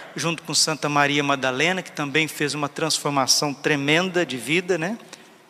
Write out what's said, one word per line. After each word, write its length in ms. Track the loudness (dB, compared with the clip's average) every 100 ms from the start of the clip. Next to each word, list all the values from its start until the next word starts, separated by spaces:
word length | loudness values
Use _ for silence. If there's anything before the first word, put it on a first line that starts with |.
| -14 -4
junto 260 | -4 -4
com 100 | -2
Santa 360 | 0 0 0 0
Maria 340 | 2 4 2
Madalena, 580 | 0 0 0 0 0 0
que 100 | -6
também 340 | -8 -2 0 0
fez 260 | -2 -4
uma 140 | -2 -4
transformação 840 | -2 -2 0 0 0 2 2 2
tremenda 720 | -2 0 0 2 2 2 0 -2
de 100 | -4
vida, 420 | 0 0 2 -2
né? 200 | -2 -6 -12 -20 -20 -20